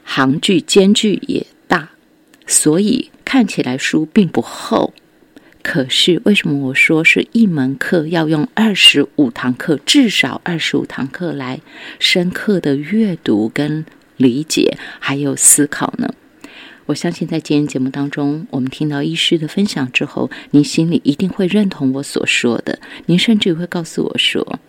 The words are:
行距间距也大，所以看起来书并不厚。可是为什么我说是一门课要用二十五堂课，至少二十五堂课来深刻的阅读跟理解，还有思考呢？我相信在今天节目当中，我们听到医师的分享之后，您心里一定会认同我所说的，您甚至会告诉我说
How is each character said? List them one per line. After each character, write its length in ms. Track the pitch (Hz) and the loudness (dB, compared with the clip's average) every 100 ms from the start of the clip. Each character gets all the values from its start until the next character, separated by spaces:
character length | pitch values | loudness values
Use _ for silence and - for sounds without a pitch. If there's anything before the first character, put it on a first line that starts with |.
行 340 | - - 135 156 | -6 0 2 2
距 220 | - 175 | 2 2
间 320 | - 202 190 | 4 4 6
距 220 | 208 214 175 - | 4 2 0 -2
也 200 | - - _ - | -4 -6 _ -2
大， 260 | 180 151 _ _ _ _ _ - | -2 -4 _ _ _ _ _ -4
所 320 | - 151 160 | 0 2 2
以 300 | 208 - - _ | 2 0 -4 _
看 220 | - 269 202 | 0 2 2
起 160 | - | 0
来 160 | 127 131 | -4 -4
书 260 | - 156 | -2 -2
并 240 | 156 - 170 | 2 4 4
不 140 | - | 2
厚。 500 | 117 - - 220 - - _ _ _ - _ _ | -4 -6 -2 0 0 -4 _ _ _ -20 _ _
可 260 | - 165 131 | -6 -4 -2
是 340 | - - 165 | 0 2 2
为 80 | - | 4
什 160 | 202 165 | 2 2
么 200 | 143 131 | -2 -2
我 40 | |
说 300 | 135 - 160 | 0 2 4
是 240 | 160 - - | 2 2 0
一 120 | 233 | 2
门 320 | 214 156 131 139 | 2 2 -2 -2
课 300 | - 180 156 | -2 0 0
要 220 | 170 156 | 0 0
用 180 | 160 147 | 0 0
二 180 | - 220 | 0 0
十 320 | 190 - 143 - - | 2 2 2 0 2
五 160 | 131 | 0
堂 200 | - 123 | 0 -4
课， 240 | 127 - 143 | -4 -2 -2
至 240 | - 294 240 | 2 4 4
少 320 | - 131 - | 2 -2 -4
二 120 | - 165 | -6 -6
十 200 | - 139 | -2 -2
五 100 | 139 | -4
堂 220 | - 131 | -6 -8
课 240 | - 175 | -6 -8
来 280 | 143 127 135 - - - - | -6 -8 -10 -14 -20 -18 -6
深 320 | - 185 180 | 0 0 0
刻 300 | - - 185 | -2 0 0
的 160 | 151 139 | 2 0
阅 400 | 151 220 214 165 | 0 0 0 0
读 320 | - 107 110 | 0 0 0
跟 360 | - 147 156 156 - _ - | -2 -2 -4 -6 -14 _ 2
理 280 | 131 123 | 2 2
解， 340 | 156 - - - - - | -2 2 0 0 -10 -10
还 160 | - 139 | -6 -2
有 180 | 143 | -2
思 320 | 135 - - 147 | 0 2 4 2
考 260 | - - - | 0 -4 -4
呢？ 160 | - - _ _ - - - - - | -6 -8 _ _ -20 -20 -20 -12 -8
我 80 | |
相 160 | 147 175 | -4 -4
信 160 | 170 165 | -4 -4
在 140 | 165 | -4
今 180 | - 147 | 0 0
天 80 | 147 | 0
节 140 | 139 | -2
目 100 | 131 | -4
当 180 | 147 143 | -2 -4
中， 380 | 143 143 151 208 | -2 -2 -2 -4
我 100 | 143 | -4
们 100 | 127 | -4
听 180 | - 151 | -2 -4
到 140 | 143 | -2
医 140 | 151 165 | -2 -2
师 200 | - 170 | 0 0
的 120 | 151 | -2
分 180 | - 202 | -2 -2
享 240 | 156 127 | -2 -4
之 140 | - | -4
后， 260 | 147 - 123 - - | -4 -4 -6 -6 0
您 100 | 143 | 2
心 260 | 147 - 165 | 2 2 0
里 120 | 156 | 0
一 140 | - 147 | 0 -2
定 120 | 185 | -2
会 200 | - 185 | -2 0
认 200 | 202 202 | 2 0
同 240 | - 135 | 0 -2
我 60 | 131 | -2
所 240 | 143 - | -4 -4
说 340 | - - 123 113 | -2 0 0 0
的， 200 | - - - - - | -4 -8 -10 -8 0
您 120 | 175 | 2
甚 180 | - 214 | 4 2
至 160 | 208 | 2
会 140 | 165 175 | -2 -4
告 160 | 180 | -6
诉 220 | 165 - | -6 -4
我 120 | - - | -4 -6
说 440 | - - - - | -6 -6 -6 -8